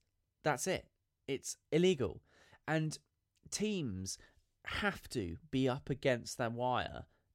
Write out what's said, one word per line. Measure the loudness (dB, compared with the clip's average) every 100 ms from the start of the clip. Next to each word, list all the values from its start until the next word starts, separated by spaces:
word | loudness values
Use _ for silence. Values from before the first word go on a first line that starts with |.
| _ _ _ _
that's | 0 0 0
it. | -2 -4 _ _ _ -6
It's | -4 -4 -12 0
illegal. | 4 6 4 2 -2 _ -20 -20 -14 -2
And | 0 0 -4 _ _ _ _ -10
teams | -2 0 0 -2 -4 -6 -8 -12 _ _ _ -6
have | 0 0 -2 -6
to | -4 -4 -6 -4
be | 2 2
up | 2 -2
against | 0 2 2 -2 -4
that | -2
wire. | 0 0 0 -2 -6 -12 _ _